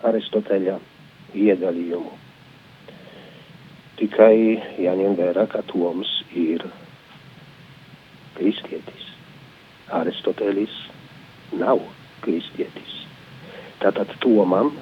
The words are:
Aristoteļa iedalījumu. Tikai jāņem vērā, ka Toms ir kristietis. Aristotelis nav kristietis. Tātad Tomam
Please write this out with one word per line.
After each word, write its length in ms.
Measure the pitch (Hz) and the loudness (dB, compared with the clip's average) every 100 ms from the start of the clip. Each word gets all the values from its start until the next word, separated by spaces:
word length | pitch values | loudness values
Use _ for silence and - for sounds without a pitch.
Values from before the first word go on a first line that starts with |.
Aristoteļa 720 | 120 110 - 107 104 98 92 95 - - - - - | 0 0 0 -2 0 0 0 -4 -8 -20 -20 -20 -12
iedalījumu. 800 | - 107 92 90 85 87 87 82 - - - - - - - - - - - - - - - - - - | 0 2 4 0 -2 -4 -6 -8 -14 -20 -20 -20 -20 -20 -20 -20 -20 -20 -20 -20 -20 -20 -20 -20 -20 -20
Tikai 440 | - 107 - 110 110 110 110 - - | -4 0 6 8 8 4 0 -4 -4
jāņem 400 | 90 92 98 95 | 0 2 2 2
vērā, 320 | 90 87 107 | 0 0 0
ka 160 | 107 | -2
Toms 460 | - 95 87 87 101 - - | -4 -2 -2 -2 -4 -6 -6
ir 300 | 87 80 82 - - - - - - - - - - - - - - - - - | -2 -2 -2 -6 -14 -20 -20 -20 -20 -20 -20 -20 -20 -20 -20 -20 -20 -20 -20 -18
kristietis. 760 | - 92 - - - - - - - - - - - - - - | -2 0 0 -6 -12 -12 -18 -20 -20 -20 -20 -20 -20 -20 -20 -6
Aristotelis 840 | - 82 - - 92 101 98 107 - - - - - - - - | -4 -2 -2 -2 0 0 0 -2 -6 -16 -20 -20 -20 -20 -20 -8
nav 300 | - - 131 - - - - | -2 2 2 0 -14 -20 -8
kristietis. 760 | - 85 - - - - - - - - - - - - - - | -4 -2 -4 -8 -8 -10 -16 -16 -18 -20 -20 -20 -18 -18 -18 -2
Tātad 360 | 98 - 101 - | 0 2 -2 0
Tomam 560 | 131 107 92 92 139 151 | 4 6 6 4 2 -2